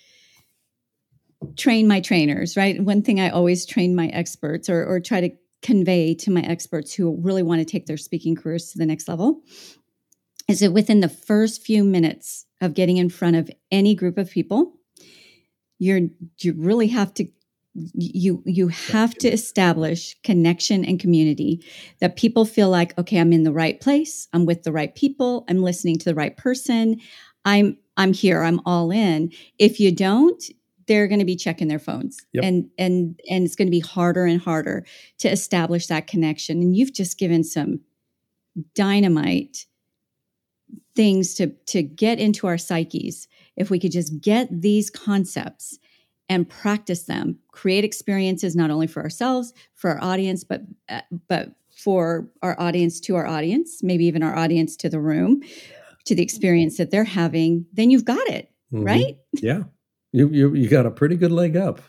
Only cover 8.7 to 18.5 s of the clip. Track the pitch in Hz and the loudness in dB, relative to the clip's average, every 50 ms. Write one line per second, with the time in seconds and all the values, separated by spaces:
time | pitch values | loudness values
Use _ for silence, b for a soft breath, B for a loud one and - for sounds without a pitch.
8.7 | - 151 165 156 156 160 - - 156 160 196 269 311 - _ B B B B B | -6 -4 -2 -2 -2 -4 -6 -8 -6 -2 0 0 0 -2 _ B B B B B
9.7 | B B B _ _ _ _ _ _ _ _ _ _ _ - - 202 175 208 190 | B B B _ _ _ _ _ _ _ _ _ _ _ -2 -2 0 2 2 2
10.7 | 170 214 208 - 220 208 185 160 - - - - 214 208 220 220 220 - - - | 4 2 2 4 4 4 4 2 0 -6 -6 -2 0 2 2 0 -2 -6 -4 0
11.7 | 220 208 202 196 190 180 160 151 - - - - - - - _ _ - 185 175 | 2 4 4 4 4 4 2 0 0 -6 -14 -16 -16 -16 -18 _ _ -4 -4 -2
12.7 | 147 190 185 175 185 180 180 175 175 - 190 175 170 165 160 - - _ _ - | 0 0 2 2 2 2 2 0 -2 -2 0 2 2 2 0 -2 -8 _ _ -2
13.7 | 190 196 196 208 208 170 185 180 175 - 175 175 - - - - 196 247 349 - | 0 2 4 4 2 2 0 -2 -2 -2 -6 -4 -2 -4 -4 0 2 0 0 0
14.7 | _ _ _ _ _ b b b b b b b b b b b b _ _ _ | _ _ _ _ _ b b b b b b b b b b b b _ _ _
15.7 | _ - 180 190 196 190 175 165 - - 175 - _ - - 175 165 165 160 180 | _ -4 0 0 2 2 0 -2 -4 -10 -20 -20 _ -6 -4 -4 -4 -2 0 0
16.7 | 214 240 226 214 240 240 202 190 - - 208 - _ _ _ _ _ _ _ _ | 2 2 2 2 2 0 -2 -2 -2 -6 -8 -8 _ _ _ _ _ _ _ _
17.7 | - - 165 170 - - 170 - - 185 180 190 175 175 - - | -14 -12 -12 -10 -6 -6 -6 -4 -4 -2 0 0 0 -2 -4 -4